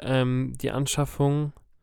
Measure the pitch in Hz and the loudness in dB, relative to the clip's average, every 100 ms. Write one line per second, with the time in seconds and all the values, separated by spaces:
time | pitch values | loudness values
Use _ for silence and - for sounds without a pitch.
0 | - 131 127 127 131 123 123 131 139 - | 0 2 2 0 -2 -4 -4 -2 -2 0
1 | 143 - 143 147 147 - - _ | -2 2 2 2 -2 -6 -20 _